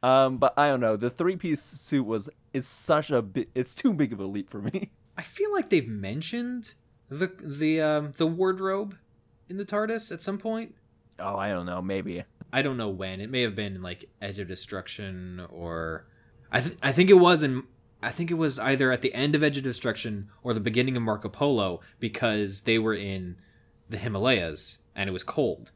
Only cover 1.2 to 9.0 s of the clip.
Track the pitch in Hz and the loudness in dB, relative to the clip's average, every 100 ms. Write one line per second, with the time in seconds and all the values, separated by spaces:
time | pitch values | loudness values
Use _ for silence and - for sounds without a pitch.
1.2 | 175 185 180 151 - 147 - 143 113 110 | 0 0 -2 -4 -4 -12 -2 -2 0 -2
2.2 | 113 - _ 135 123 - - 151 156 135 | -6 -16 _ -6 -4 -6 2 2 4 0
3.2 | 104 95 113 - 127 - 262 180 139 107 | 0 -4 -4 -4 -6 0 0 2 0 -2
4.2 | 98 101 95 107 101 190 202 _ _ - | -6 -6 -8 -8 -6 -6 -8 _ _ -16
5.2 | - - 415 403 - 180 110 107 98 123 | -14 -4 0 0 2 2 0 -6 -6 -6
6.2 | 165 233 240 247 220 - _ _ _ 139 | -6 -6 -6 -8 -12 -18 _ _ _ -4
7.2 | 185 185 - 139 156 160 156 151 147 - | -4 -6 -12 -2 0 2 2 2 -2 -2
8.2 | 165 165 185 185 190 196 208 190 | -2 2 0 0 -2 -2 -4 -10